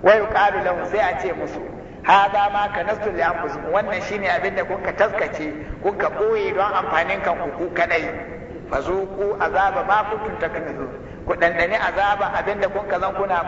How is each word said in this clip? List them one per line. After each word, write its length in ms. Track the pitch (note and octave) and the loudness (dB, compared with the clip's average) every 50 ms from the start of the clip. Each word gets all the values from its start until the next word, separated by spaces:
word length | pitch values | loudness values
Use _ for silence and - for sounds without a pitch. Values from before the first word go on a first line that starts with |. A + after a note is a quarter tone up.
| - | 6
Wa 100 | F3+ G#3+ | 8 8
yuqalu 500 | A3 G3+ - - E3+ G3 G3+ F#3+ F#3+ F3+ | 8 6 2 2 4 4 4 4 2 0
lahum, 220 | F3+ F3+ E3+ F3 | 0 0 0 -2
sai 140 | F3 F3+ G#3 | -2 0 2
a 200 | G#3+ F3+ F3+ F#3+ | 2 2 0 0
ce 140 | F3+ F#3 E3 | -2 -4 -4
musu, 280 | D3+ D3 - - - - - - - - - - - - | -4 -6 -6 -6 -8 -8 -10 -10 -12 -14 -14 -14 -4 4
"Hadha 460 | - F3 G3 G3 G3+ G3+ G#3 G3+ G#3 G3+ | 6 8 8 8 6 4 4 2 2 2
ma 140 | G3+ G#3 G3+ | 2 0 0
kanastum 480 | G#3 - F3 F#3+ A3 G#3+ G#3 G#3 F#3 | -2 -2 -2 -2 -2 -2 -2 -2 0
li 80 | E3+ E3 | 0 0
anfusikum, 480 | E3 F3 E3 E3+ D3+ D#3+ D3 C3+ D#3+ | 0 0 0 -4 -4 -6 -6 -4 0
wannan 300 | D#3+ G3 G#3+ G#3+ F#3+ F#3 - | 0 2 2 0 -2 -4 -4
shine 240 | - G3+ G#3 G3 F#3 | -4 -4 -2 0 0
abin 260 | F3 E3+ E3+ G3 G3 | 0 2 0 -2 -2
da 80 | G3 F3 | -2 -2
kun 200 | E3+ F#3 G3+ F#3+ | -2 -4 -4 -4
ka 80 | F#3+ | -4
taskace, 600 | - - G3 A3 G3+ G#3 F3+ C#3+ - D#3 D#3 D3+ D3 D3+ D3+ - - - | 2 2 2 2 2 0 -2 -2 -4 -6 -6 -6 -6 -8 -8 -10 -8 -4
kun 160 | - F#3 G3+ G3 | -2 -2 0 0
ka 120 | - D#3 | -2 -2
ɓoye 440 | - E3+ G#3 A3 A3+ G#3+ G3+ F#3+ F#3 | 0 0 0 2 2 2 0 0 0
don 180 | F#3 G3 G#3 G3+ | 0 0 2 2
amfanin 480 | F#3+ F#3 - D#3 D#3+ E3+ F3+ F#3+ G3+ - | 0 0 2 2 2 2 2 0 -2 0
kanku 260 | F#3+ E3+ D#3+ F3 D3+ - - | -2 -2 -2 -2 -6 -4 -4
ku 160 | E3+ F3+ F3 | -6 -4 -2
kaɗai. 320 | E3+ E3+ E3+ F3 E3 D#3 D3 - - - - - - - - - - - - | 0 0 2 2 0 0 -2 -6 -8 -8 -10 -12 -12 -12 -12 -14 -12 -8 -4
Fazuqu 680 | - C3+ C#3 - F3+ G3 G3 F#3+ G3 F#3+ G3+ G3+ G#3+ G3 | -4 -4 -2 0 -2 -2 -2 -4 -4 -2 -2 -2 0 0
azaba 440 | F3 D#3+ D#3 F#3 G3 G3 F#3+ F#3 - | 0 0 2 4 2 2 2 0 0
ma 200 | - G3+ G#3+ G#3 G#3 | 2 2 2 2 0
kuntum 260 | A3 G#3+ G#3+ - F#3+ - | -4 -4 -4 -6 -6 -4
taknizun." 500 | E3+ E3 E3+ E3+ E3 D3+ C#3 - C#3 - - - - - - - - | -4 -4 -4 -4 -8 -8 -8 -8 -8 -10 -10 -12 -12 -14 -14 -8 -4
Ku 80 | - F3 | -4 0
ɗanɗani 400 | - E3+ E3+ E3+ E3+ E3+ F3 G#3 | 2 2 2 2 2 0 0 0
azaba 580 | A3 G#3 F#3 E3+ F3+ G3 G3+ G#3 G3+ G3+ F3+ D3+ F3+ | 0 0 0 0 2 2 2 2 0 0 -2 -2 -2
abin 220 | D#3+ F#3 G#3 G#3 | -2 -2 -2 0
da 60 | G3 F#3 | -2 -2
kun 200 | F#3+ G3 G#3 G3+ | -2 -2 -4 -2
ka 120 | F#3+ F3+ | -2 -2
zan 140 | F#3 F#3+ G3 | -2 -2 -2
kuna 280 | F#3+ G3 G3 F#3 F3 E3 | -2 -2 0 0 0 0